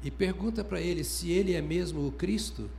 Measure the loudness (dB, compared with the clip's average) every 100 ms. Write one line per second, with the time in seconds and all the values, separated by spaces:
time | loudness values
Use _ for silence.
0 | -6 0 0 2 -2 -2 -2 -2 0 0
1 | 0 -2 2 4 4 2 2 0 0 0
2 | -2 0 0 0 0 -6 -8